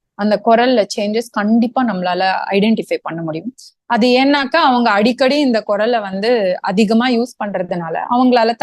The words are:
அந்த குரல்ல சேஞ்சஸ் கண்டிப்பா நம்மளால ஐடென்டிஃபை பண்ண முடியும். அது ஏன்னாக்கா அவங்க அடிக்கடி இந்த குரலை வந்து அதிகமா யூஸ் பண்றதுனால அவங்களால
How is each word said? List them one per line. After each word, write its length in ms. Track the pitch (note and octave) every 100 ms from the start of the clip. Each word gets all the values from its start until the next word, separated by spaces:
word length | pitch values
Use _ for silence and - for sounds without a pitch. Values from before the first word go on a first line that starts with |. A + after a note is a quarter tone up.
| _
அந்த 260 | - G#3 G3+
குரல்ல 400 | A3+ A3+ B3+ A#3+ G3+ -
சேஞ்சஸ் 340 | G#3 A3 A#3
கண்டிப்பா 540 | A3 G#3 A3+ A#3+ C4
நம்மளால 380 | A#3+ F#3 F3+ F3+ F#3+ F#3 -
ஐடென்டிஃபை 460 | G3+ A3 G#3+ E3+ E3
பண்ண 200 | - E3
முடியும். 320 | D#3+ D#3+ G#3 - - _ -
அது 200 | A#3 B3
ஏன்னாக்கா 500 | B3 C4+ C#4+ C4+ D#4+
அவங்க 340 | D4+ B3 A#3
அடிக்கடி 460 | G3+ A3 B3 C4 D4
இந்த 260 | C4+ A3+
குரலை 380 | G#3 G3+ A3 A#3
வந்து 580 | G3+ F#3+ A3 B3 F#3+ F3+
அதிகமா 480 | - F#3+ G#3 A3+ B3+
யூஸ் 240 | A#3 B3 -
பண்றதுனால 520 | G#3 F#3+ F3+ F#3 E3 E3+ -
அவங்களால 440 | B3 B3+ A#3+ A3+ A#3